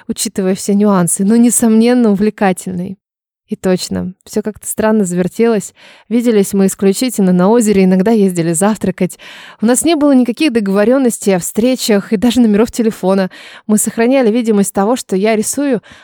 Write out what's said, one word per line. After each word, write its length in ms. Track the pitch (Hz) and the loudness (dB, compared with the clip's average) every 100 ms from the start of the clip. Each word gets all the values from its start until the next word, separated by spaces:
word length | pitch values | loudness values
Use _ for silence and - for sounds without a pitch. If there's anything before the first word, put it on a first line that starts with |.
| - | -10
учитывая 480 | - 214 - 185 190 | -8 -6 -4 -4 -2
все 180 | - | -2
нюансы, 520 | 202 208 190 170 - 196 | 0 2 2 0 0 2
но, 100 | 233 | 2
несомненно, 760 | 240 - 226 220 233 247 226 | 2 2 2 2 2 2 2
увлекательный. 840 | 196 214 - 202 185 185 185 190 196 _ _ _ _ _ | 2 -2 0 -2 -2 -6 -10 -10 -14 _ _ _ _ _
И 80 | 214 | -6
точно, 600 | 190 180 - 185 180 - | -2 -2 -2 -8 -8 -12
всё 180 | - 214 | -10 -8
как-то 240 | 214 - - | -6 -8 -10
странно 380 | - 214 220 | -4 0 0
завертелось. 720 | 185 175 180 - 233 214 - - - - - | 0 -2 -4 -2 0 0 -4 -14 -20 -20 -6
Виделись 440 | 233 240 214 190 | -2 0 0 0
мы 120 | 196 190 | 0 0
исключительно 680 | - 196 196 254 - 185 | 0 -2 0 -2 0 2
на 180 | 180 185 | 2 2
озере, 340 | 240 214 196 | 2 2 2
иногда 260 | 185 190 196 | 2 2 2
ездили 440 | 226 196 175 165 | 2 2 0 -2
завтракать. 640 | 170 196 220 190 - 180 - - - - - | 0 -2 -2 -4 -2 -4 -6 -20 -20 -20 -4
У 60 | 220 | 0
нас 180 | 247 311 | 0 0
не 100 | 330 | 2
было 180 | 294 | 2
никаких 380 | 262 247 220 311 | 2 2 -2 -2
договорённостей 840 | 226 196 196 214 269 247 - 202 185 | -2 0 0 2 2 0 -2 -2 -2
о 40 | |
встречах 720 | - - 247 254 - 208 - | -2 -2 0 0 0 -2 0
и 60 | 208 | -2
даже 240 | 240 226 | 0 2
номеров 300 | 226 202 233 | 2 2 0
телефона. 580 | - 220 - 185 196 185 - - - - | -2 -4 -2 -2 0 -2 -8 -20 -12 -2
Мы 100 | 214 | 0
сохраняли 540 | 226 226 233 269 233 | 0 0 0 2 2
видимость 420 | 233 226 202 196 | 0 0 0 0
того, 220 | - 196 254 | -2 -2 -2
что 200 | - 190 | -4 -2
я 200 | 214 220 | 0 0
рисую, 480 | 214 - 285 226 - - | -2 -4 -2 -4 -6 -20